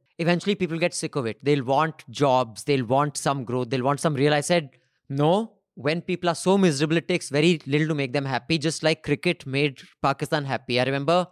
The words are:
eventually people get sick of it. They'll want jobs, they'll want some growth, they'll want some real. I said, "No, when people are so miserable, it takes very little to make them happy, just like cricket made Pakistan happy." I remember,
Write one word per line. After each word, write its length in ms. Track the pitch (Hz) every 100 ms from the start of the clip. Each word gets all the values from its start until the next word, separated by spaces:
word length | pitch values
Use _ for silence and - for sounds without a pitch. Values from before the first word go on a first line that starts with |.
| _ -
eventually 360 | 170 175 196
people 240 | 202 185 160
get 160 | 175
sick 220 | - 156 147
of 100 | 113
it. 120 | 104
They'll 220 | 135 147
want 440 | 123 135 160 - -
jobs, 540 | 110 139 127 120 104
they'll 200 | - 139
want 320 | 110 131 147 -
some 280 | 151 139
growth, 260 | 117 127 123
they'll 140 | 131
want 160 | 123 143
some 140 | 170
real. 200 | 135 147
I 60 | 147
said, 300 | 139 175 143 _ _ _ _
"No, 440 | 139 151 196 226 _ _ -
when 240 | 135 170
people 260 | - 175 175
are 60 |
so 240 | 160 180 196
miserable, 380 | 185 135 151 165
it 100 | -
takes 240 | 175 -
very 300 | 139 165 160 -
little 200 | 147 156
to 60 |
make 180 | 151 135
them 120 | 139
happy, 340 | 135 123 120 165
just 240 | 151 -
like 220 | 160 160
cricket 420 | - 143 180 170 135
made 340 | 135 147 127 - _
Pakistan 420 | 139 139 147 156
happy." 360 | 139 123 - 123
I 40 |
remember, 440 | 127 139 139 175 175